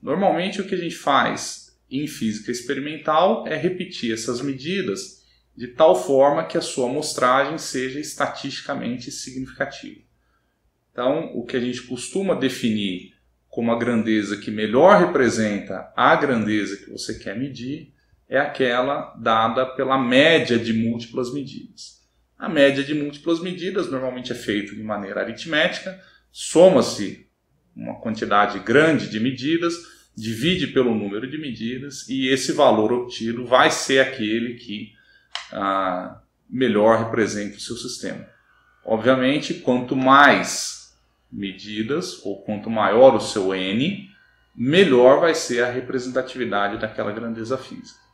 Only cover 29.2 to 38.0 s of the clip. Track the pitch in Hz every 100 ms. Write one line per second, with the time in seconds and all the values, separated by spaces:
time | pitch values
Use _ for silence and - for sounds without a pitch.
29.2 | 117 127 131 165 170 170 - - _ -
30.2 | 110 113 143 185 139 135 123 107 101 101
31.2 | 127 151 151 110 110 131 143 135 - 135
32.2 | 131 135 135 160 139 107 107 123 - -
33.2 | 113 117 123 127 156 156 - 135 131 -
34.2 | 107 110 120 117 - 104 92 _ _ _
35.2 | _ - - - 98 98 95 90 92 -
36.2 | _ _ _ 127 131 104 107 113 117 120
37.2 | 104 104 101 - - 113 - -